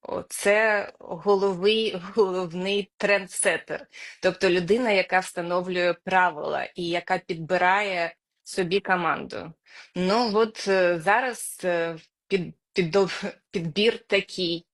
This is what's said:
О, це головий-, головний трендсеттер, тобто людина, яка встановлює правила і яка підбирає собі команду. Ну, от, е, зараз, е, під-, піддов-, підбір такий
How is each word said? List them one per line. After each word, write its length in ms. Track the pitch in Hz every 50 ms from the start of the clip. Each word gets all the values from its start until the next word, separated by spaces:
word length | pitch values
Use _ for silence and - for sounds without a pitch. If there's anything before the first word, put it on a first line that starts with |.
О, 200 | _ - - 151 - _
це 640 | - - - 202 202 214 220 220 214 202 196 - - _
головий-, 960 | - - - 170 156 202 202 190 196 196 185 170 185 208 220 220 220 208 - 180 170 190 196
головний 760 | 226 208 190 180 185 185 170 160 180 180 196 202 202 196 _ _
трендсеттер, 920 | _ - 196 202 196 190 185 - - - 196 165 165 - - 151 - - _ _ - - - - _
тобто 280 | - 185 180 - - 185
людина, 400 | 175 185 175 170 208 240 254 226
яка 280 | 208 190 185 - 180 185
встановлює 760 | 180 - - 180 170 175 175 180 180 185 185 180 175 175 170 - _
правила 600 | 190 185 185 180 180 156 147 151 143 147 139 - - _
і 140 | - 175 170
яка 300 | 170 175 175 - 190 180
підбирає 960 | - - 185 165 160 147 185 180 180 180 190 202 208 202 185 175 170 165 - _ _ _ _ _ _
собі 360 | - - - 185 165 180 202
команду. 720 | 196 - 185 180 175 160 147 147 143 - - 104 - 165 165 _ _ _ - - - _ _
Ну, 360 | 175 180 185 202 233 247 226 196
от, 300 | 214 226 220 220 - - 196
е, 320 | 196 190 185 175 175 170
зараз, 600 | 160 185 202 233 262 254 233 - - - - - -
е, 320 | 185 175 170 165 165 165 160 - _ _ _ _ _
під-, 260 | 190 196 170 160 - _ _ _
піддов-, 520 | _ - 180 160 156 202 196 180 - - - 190 - _ _ _
підбір 480 | - 202 165 165 147 202 208 233 220 220
такий 680 | _ _ 208 196 196 - - - 185 170 170 165 _ _